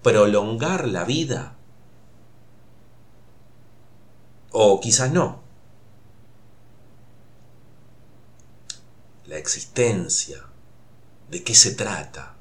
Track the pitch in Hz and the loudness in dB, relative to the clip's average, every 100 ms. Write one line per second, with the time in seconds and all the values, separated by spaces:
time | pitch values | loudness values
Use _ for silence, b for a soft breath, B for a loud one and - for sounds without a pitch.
0 | 120 110 104 104 104 113 151 185 131 90 | 4 6 6 4 0 -4 -2 -2 -2 -4
1 | 92 151 151 92 78 - - - - - | -2 -4 -4 -6 -8 -16 -20 -20 -20 -20
2 | - - - - - - - - - - | -20 -20 -20 -20 -20 -20 -20 -20 -20 -20
3 | - - - - - - - - - - | -20 -20 -20 -20 -20 -20 -20 -20 -20 -20
4 | - - - - - 113 104 95 113 107 | -20 -20 -20 -20 -6 4 6 4 2 0
5 | 131 175 127 - - - - - - - | 2 0 -2 -6 -20 -20 -20 -20 -20 -20
6 | - - - - - - - - - - | -20 -20 -20 -20 -20 -20 -20 -20 -20 -20
7 | - - - - - - - - - - | -20 -20 -20 -20 -20 -20 -20 -20 -20 -20
8 | - - - - - - - - - - | -20 -20 -20 -20 -20 -20 -18 -18 -18 -20
9 | - - - 76 - - - - 120 98 | -20 -20 -14 -12 -8 -8 -6 0 0 0
10 | 82 - - - - - - - - - | -2 -4 -4 -12 -18 -20 -20 -20 -20 -20
11 | - - - - - 113 196 135 107 87 | -20 -20 -14 -10 2 4 4 2 -6 -6
12 | 73 71 67 - | -10 -16 -18 -20